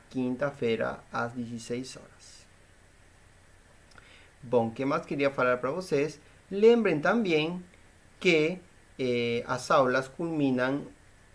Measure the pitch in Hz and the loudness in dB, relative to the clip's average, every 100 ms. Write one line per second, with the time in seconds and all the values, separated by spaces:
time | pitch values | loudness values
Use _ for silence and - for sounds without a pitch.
0 | - 131 127 123 143 - 117 113 123 - | -10 -4 -4 -2 -4 -2 -2 0 -2 -6
1 | - 120 120 127 117 117 - 123 131 - | -10 -6 -6 -6 -10 -10 -8 -8 -8 -14
2 | - - - - - - - - - - | -20 -20 -20 -20 -20 -20 -20 -20 -20 -20
3 | - - - - - - - - - - | -20 -20 -20 -20 -20 -20 -20 -20 -20 -20
4 | - - - - 120 120 113 113 135 160 | -20 -20 -20 -20 -2 0 0 -2 -2 -2
5 | - 147 139 139 123 123 127 170 180 143 | -4 -2 -2 0 0 0 -2 -6 -2 -2
6 | 151 - - - - 196 220 233 202 151 | -2 -6 -20 -20 -10 4 6 6 4 2
7 | 175 226 196 156 156 180 - - - - | 2 2 2 2 0 -4 -12 -20 -20 -20
8 | - - 185 160 156 185 - - - - | -20 -2 2 4 2 -2 -12 -20 -18 -6
9 | 127 120 120 117 - 127 - 156 127 131 | -2 0 0 -2 -2 -4 2 4 4 2
10 | 131 - 170 156 139 127 127 143 - - | -2 -6 -4 0 2 2 0 -2 -6 -16
11 | - - - | -20 -20 -20